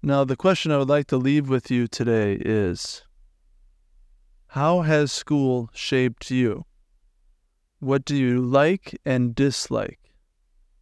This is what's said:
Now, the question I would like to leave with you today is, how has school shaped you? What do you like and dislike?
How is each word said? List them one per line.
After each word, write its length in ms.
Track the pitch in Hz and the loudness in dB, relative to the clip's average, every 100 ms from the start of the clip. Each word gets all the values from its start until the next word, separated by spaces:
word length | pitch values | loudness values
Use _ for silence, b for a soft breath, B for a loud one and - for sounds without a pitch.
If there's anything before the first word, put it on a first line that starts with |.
Now, 220 | 151 139 | 0 0
the 120 | 135 131 | 0 2
question 360 | 185 180 160 | 2 2 2
I 60 | 143 | 0
would 120 | 135 | 2
like 180 | 147 143 | 2 2
to 100 | 131 | -2
leave 320 | 127 147 139 | 2 0 2
with 220 | 131 - | -2 0
you 160 | 123 120 | -2 -2
today 500 | - 120 113 104 98 | -2 0 2 2 -2
is, 600 | - 110 98 87 - - - _ - _ _ _ _ _ _ _ - _ _ _ _ | -2 0 0 -4 -8 -14 -18 _ -20 _ _ _ _ _ _ _ -20 _ _ _ _
how 340 | - 147 180 | -2 0 2
has 300 | 160 151 147 | 2 2 2
school 580 | - - 147 135 123 117 | -4 -2 0 2 0 -4
shaped 580 | - - 135 127 117 - | -10 -2 0 0 -2 -4
you? 340 | 127 120 104 - _ _ _ _ _ _ _ _ _ _ _ | 0 0 -2 -10 _ _ _ _ _ _ _ _ _ _ _
What 260 | 135 135 135 | -2 -2 0
do 100 | 143 | 0
you 260 | 127 123 | 2 2
like 560 | 123 135 151 190 - - - | 2 4 4 0 -6 -12 -2
and 300 | 127 123 117 | 0 0 2
dislike? 640 | 139 131 - 120 104 - _ _ _ _ _ _ _ _ | 0 0 -4 -4 -6 -12 _ _ _ _ _ _ _ _